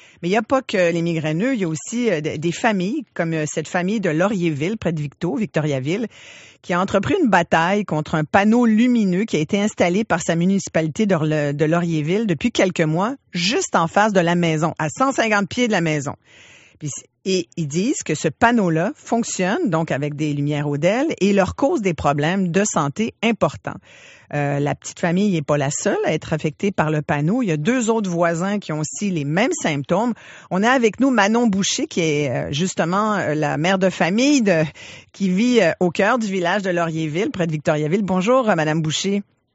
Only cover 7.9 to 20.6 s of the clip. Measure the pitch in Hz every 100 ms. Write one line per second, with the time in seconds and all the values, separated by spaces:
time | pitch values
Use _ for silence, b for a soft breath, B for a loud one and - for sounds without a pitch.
7.9 | 156 147 156 156 202 208 240 233 214 247
8.9 | 240 196 175 226 156 156 202 208 - 180
9.9 | 185 226 165 - 165 180 196 - 165 160
10.9 | 180 208 170 156 151 147 147 156 170 175
11.9 | 160 147 202 226 156 247 - 190 - 156
12.9 | 160 214 277 _ 175 180 330 - 190 165
13.9 | 196 214 190 170 175 170 156 156 - 151
14.9 | - 269 254 226 208 190 247 247 190 165
15.9 | 151 135 - B B B B B B 147
16.9 | - - _ 190 185 - - 147 160 233
17.9 | - - 151 160 - 233 240 180 160 190
18.9 | - - 233 - - 185 349 277 160 160
19.9 | 135 147 143 156 143 143 147